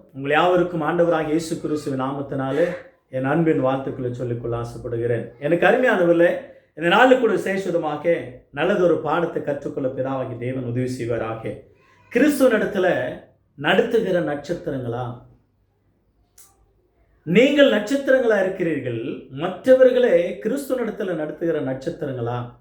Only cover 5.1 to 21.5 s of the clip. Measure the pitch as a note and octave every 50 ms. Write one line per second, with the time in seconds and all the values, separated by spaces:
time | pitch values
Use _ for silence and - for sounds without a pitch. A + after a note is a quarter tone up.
5.1 | A#2 A2 - - - - C#3+ D3+ E3+ E3+ F3+ F#3 A#3 B3+ B3+ B3 G#3+ F#3 F3 E3+
6.1 | E3+ E3 E3+ F3+ F#3 - - - - - _ _ _ D3+ E3 F3 F#3+ A3 B3+ C4
7.1 | B3+ - A#3 G#3 F#3 E3+ - F#3+ G3 F#3+ F#3+ F3+ E3 D#3+ D#3 D3+ D3 D3 - E3+
8.1 | E3+ C3 B2 B2 - - _ _ - C#3+ D#3+ F#3+ G3+ F3 F#3 E3+ D#3 - D#3 D3
9.1 | D#3 F3 E3 E3 - D#3 - D3 C#3 - - D#3 - D3+ C3+ B2+ C3 C3 B2+ C3+
10.1 | C3+ C3 B2 A#2+ A#2 A#2 A#2+ B2+ C3 C3 A#2+ A#2 A2+ B2+ B2+ B2 B2+ - A#2 A#2
11.1 | A#2 A2+ A2 A2+ A#2 - - G#2+ F#2+ - - _ _ _ _ _ _ _ _ _
12.1 | - B3 D4 D4+ C#4 B3+ C4 A#3+ A3 G3+ F#3+ - - F#3 F#3 F3 D3 B2 B2+ -
13.1 | F2 - - _ _ _ _ _ _ C#3+ C#3+ D#3+ F#3 A#3 B3 - - G#3+ F3 -
14.1 | F3 F3 D#3+ D3 D3 D3 - - E3+ E3+ - D#3+ C3+ B2+ A#2+ A#2 A#2 B2 B2 A#2+
15.1 | B2 - - - _ _ _ _ _ _ _ _ _ _ _ _ _ _ _ _
16.1 | _ _ _ _ _ _ - _ _ _ _ _ _ _ _ _ _ _ _ _
17.1 | _ _ - D3+ F3 A3 C4 C#4+ D4 C#4+ C#4 A#3+ G#3+ G#3+ - - C#4 C#4 - C4
18.1 | C4 B3+ A#3 A3+ G#3+ G3 F#3 F#3 F#3+ - F3 E3 D3+ C3+ A#2+ B2 A#2 A2+ A#2+ D3
19.1 | - - - - C3+ C3+ D#3+ F#3+ F#3+ - - C4 B3+ C4 B3+ B3 B3 B3 B3 G#3+
20.1 | F3 E3+ F3 F#3+ - - - A3 C4+ C#4+ - - C4 B3 A#3 G3+ G3 - G#3 F#3
21.1 | E3+ D#3 D3+ D#3 - - F3 E3